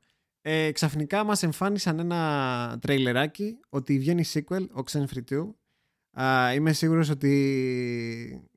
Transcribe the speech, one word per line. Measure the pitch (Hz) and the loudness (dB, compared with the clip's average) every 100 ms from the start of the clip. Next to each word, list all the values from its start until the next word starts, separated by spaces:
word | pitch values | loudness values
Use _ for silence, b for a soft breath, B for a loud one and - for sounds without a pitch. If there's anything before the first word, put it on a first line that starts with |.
| _ _ _ _ | _ _ _ _
Ε, | 151 156 156 | -2 0 0
ξαφνικά | 151 156 147 147 202 | 0 0 0 -2 0
μας | 214 202 | 0 0
εμφάνισαν | 165 - 196 202 185 160 | 0 0 -2 0 0 -2
ένα | 170 175 160 143 131 123 120 117 | -2 0 0 0 0 -2 -4 -4
τρέιλεράκι | 139 139 123 123 151 - 208 233 _ | 0 2 4 2 0 -2 -8 -8 _
ότι | 139 127 139 | -6 0 2
βγαίνει | 139 175 160 | 2 2 0
sequel, | 156 147 185 185 | -2 -2 -4 -4
Oxenfree | 131 131 151 139 131 120 | -8 -4 -2 -2 -6 -4
two. | 139 196 - _ _ _ _ _ - | -4 -4 -10 _ _ _ _ _ -2
Α, | 131 131 123 | 2 4 4
είμαι | 139 156 | 2 2
σίγουρος | 151 160 165 151 | 2 2 2 2
ότι | 143 139 139 139 135 127 123 123 120 117 113 120 127 - | 2 2 4 2 0 0 -2 -2 -4 -6 -8 -10 -14 -18